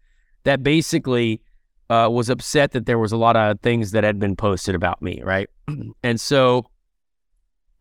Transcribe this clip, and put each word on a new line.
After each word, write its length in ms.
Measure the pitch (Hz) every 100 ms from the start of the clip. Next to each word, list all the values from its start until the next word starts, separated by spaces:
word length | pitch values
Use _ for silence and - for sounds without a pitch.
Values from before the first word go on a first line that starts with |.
| _ _ _ _
that 200 | 139 139
basically, 800 | 135 160 147 165 131 120 117 110 _ _ _ _ _
uh, 180 | 117 113
was 180 | 120 117
upset 420 | 120 - 151 139
that 140 | 127 113
there 140 | 117
was 120 | 107
a 60 | 113
lot 180 | 117 113
of 240 | 107 101
things 300 | 120 117 104
that 120 | 110
had 160 | 104 101
been 160 | 101 92
posted 400 | 107 92 - 90
about 260 | 87 -
me, 200 | 87 85
right? 260 | 73 95 101 _ -
<clears throat> 360 | 143 110 -
And 160 | 123 117
so 480 | - 143 127 123 113 _ _ _ _ _ _ _ _ _ _ _